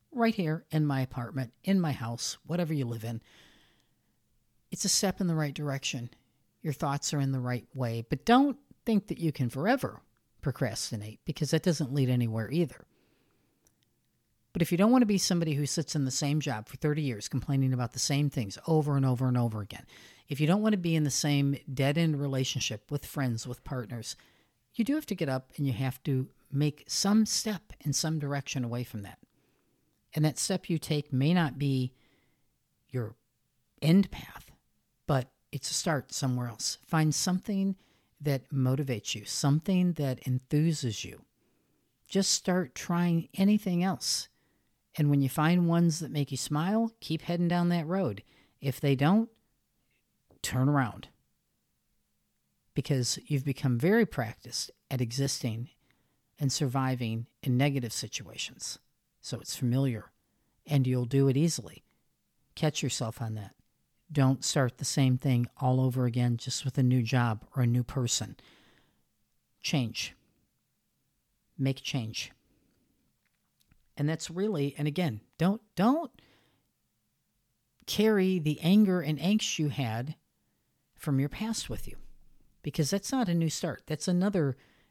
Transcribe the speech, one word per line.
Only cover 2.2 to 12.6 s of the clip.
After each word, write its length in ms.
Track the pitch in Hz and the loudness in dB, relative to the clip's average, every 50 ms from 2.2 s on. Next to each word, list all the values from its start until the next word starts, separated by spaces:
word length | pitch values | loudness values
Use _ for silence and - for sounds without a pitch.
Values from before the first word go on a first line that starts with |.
| - - - - - | -6 -8 -10 -10 -8
whatever 280 | - 123 131 170 151 | -6 -4 -2 -2 -2
you 140 | 160 143 131 | -2 -2 -2
live 180 | 117 117 117 107 | -2 -4 -6 -6
in." 160 | 117 117 110 - _ - - - - _ _ _ _ _ _ _ _ _ _ _ _ _ _ _ _ _ _ _ _ _ _ _ - | -8 -8 -8 -10 _ -20 -20 -20 -20 _ _ _ _ _ _ _ _ _ _ _ _ _ _ _ _ _ _ _ _ _ _ _ -14
It's 160 | - - - | -10 -4 -2
a 40 | 190 | 0
step 300 | - - - 190 180 - | 0 2 0 0 0 0
in 60 | 196 | 0
the 80 | 175 165 | 0 0
right 200 | 160 151 143 135 | 0 0 -2 -2
direction. 560 | - 151 147 135 139 - - - 131 120 117 - _ _ _ _ _ _ _ _ _ | -4 -4 -4 -4 -4 -4 -6 -6 -6 -8 -10 -14 _ _ _ _ _ _ _ _ _
Your 100 | - 156 | -6 -6
thoughts 400 | 135 - 165 143 139 143 - - | -4 -2 -2 -2 -2 -2 -4 -2
are 80 | - 143 | -2 0
in 120 | 135 135 | 0 0
the 80 | 135 131 | 0 -2
right 280 | 123 123 123 120 - - - | -2 -2 -4 -4 -6 -8 -6
way, 320 | 131 127 117 113 117 117 - | -4 -2 -2 -2 -4 -4 -4
but 160 | 170 - - | -4 0 4
don't 340 | - 233 262 285 285 247 - _ - - _ - | 6 6 8 6 4 0 -4 _ -20 -20 _ -2
think 220 | - 226 202 - - | 2 2 2 2 -2
that 100 | 165 - | -4 -2
you 140 | 165 160 | -2 -2
can 180 | - - 131 117 | 0 0 -2 -2
forever 500 | - 131 156 214 262 269 - - - - - _ _ _ _ _ _ _ | -2 0 0 2 2 2 0 -4 -8 -10 -20 _ _ _ _ _ _ _
procrastinate, 800 | - 139 127 - 139 107 - - - - - 107 104 110 110 - - | -6 -4 -2 -2 -2 -2 -2 -4 -6 -6 -6 -8 -8 -10 -12 -12 -8
because 260 | - 143 - 151 135 | -8 -4 -4 -2 0
that 120 | 165 160 - | 0 2 2
doesn't 280 | 185 156 - 156 117 | 2 2 0 0 -2
lead 160 | 135 147 131 123 | 0 2 2 4
anywhere 420 | 127 123 120 113 110 113 110 107 | 2 2 2 0 -2 -4 -4 -2
either. 340 | 135 170 | 0 0